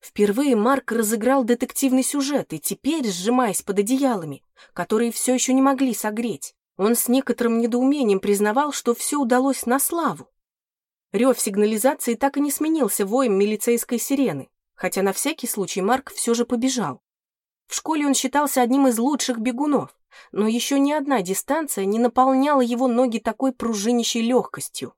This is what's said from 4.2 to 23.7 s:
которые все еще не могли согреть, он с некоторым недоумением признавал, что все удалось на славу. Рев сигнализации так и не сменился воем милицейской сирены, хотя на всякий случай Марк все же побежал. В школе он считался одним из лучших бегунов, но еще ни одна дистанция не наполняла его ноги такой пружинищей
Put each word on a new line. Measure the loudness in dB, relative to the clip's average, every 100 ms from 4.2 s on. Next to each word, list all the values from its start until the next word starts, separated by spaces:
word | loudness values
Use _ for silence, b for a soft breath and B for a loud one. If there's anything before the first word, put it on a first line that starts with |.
| -6 -12 _ _ b
которые | -10 -2 0 0
все | -2 0
еще | 0 2
не | 2
могли | 2 2 0
согреть, | -2 -4 -4 -6 -6 -12 _ _ _
он | 0 0
с | 2
некоторым | 0 0 -2 0 0
недоумением | 0 2 2 2 2 2
признавал, | 2 0 2 2 0
что | -2 -2
все | -2 -2 -2
удалось | 2 2 2 -2 -2
на | 0
славу. | 0 -2 -4 -6 -12 _ _ _ _ _ _ _ _
Рев | 2 2 2
сигнализации | 0 2 2 2 0 0 -2
так | 0 0 0
и |
не | -2
сменился | -2 0 0 0 0
воем | 0 2 2 2
милицейской | 2 0 0 0 0 -4
сирены, | -2 0 0 -2 -10 _ _
хотя | _ -6 0
на | -2
всякий | 0 -4 -4 -6
случай | -6 -4 -4
Марк | 0 -2 -4
все | -8 -2
же | 0
побежал. | 0 0 0 -2 -4 -8 _ _ _ _ _ _ _
В |
школе | -10 -4 -2 0
он |
считался | 0 0 0 0 2
одним | 2 4 4
из | 2
лучших | 0 -2 -2 -2
бегунов, | -2 -2 0 0 -2 _ _ B B
но | -2 0
еще | 0 0 0
ни | 2
одна | 0 0 -2
дистанция | 0 -6 -2 -4 -4 -4
не | -2 2
наполняла | 2 4 4 4 4 2
его | 2 2 2
ноги | 2 2 0
такой | -4 -2 -2
пружинищей | -2 -4